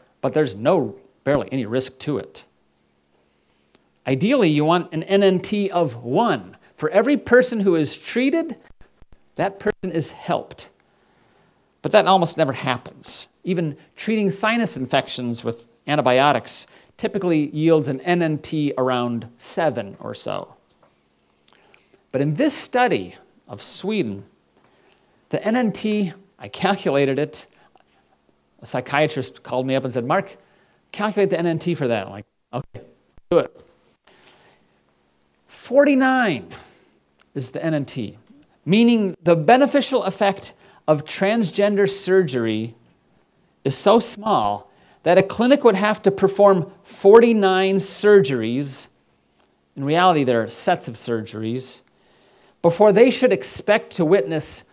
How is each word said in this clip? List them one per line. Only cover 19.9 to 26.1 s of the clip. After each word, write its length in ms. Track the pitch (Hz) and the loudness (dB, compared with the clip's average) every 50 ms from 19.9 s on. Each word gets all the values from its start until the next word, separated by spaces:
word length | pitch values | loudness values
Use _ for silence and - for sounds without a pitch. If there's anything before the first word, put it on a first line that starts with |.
| - - | -14 -14
or 140 | - 113 113 | -14 -14 -14
so. 400 | - - - - 50 - - - _ _ _ _ _ _ _ _ _ _ _ _ _ _ _ _ _ _ _ _ _ _ _ - _ _ _ _ _ _ _ | -10 -10 -8 -8 -8 -10 -14 -20 _ _ _ _ _ _ _ _ _ _ _ _ _ _ _ _ _ _ _ _ _ _ _ -20 _ _ _ _ _ _ _
But 80 | - 131 | -4 -2
in 140 | 143 156 147 | -2 -2 0
this 200 | 175 294 302 - | 0 -2 -2 -2
study 600 | - - - - - 254 226 160 104 92 87 - - _ _ _ _ _ - | -4 -6 -4 -2 0 0 2 0 -2 -4 -8 -16 -20 _ _ _ _ _ -20
of 140 | 123 - | -18 -14
Sweden, 640 | - - - - - 196 220 202 139 107 98 98 - _ _ _ _ _ _ _ _ _ _ _ _ _ _ _ _ _ _ _ _ _ | -12 -12 -10 -8 -6 -4 -2 -2 -4 -4 -6 -10 -14 _ _ _ _ _ _ _ _ _ _ _ _ _ _ _ _ _ _ _ _ _
the 140 | - - - | -8 -4 -2
N 120 | 214 226 | -2 0
N 160 | 254 240 208 | 0 0 -2
T, 400 | - - - 214 208 208 196 165 | -4 -4 -4 -2 -2 -2 -2 -4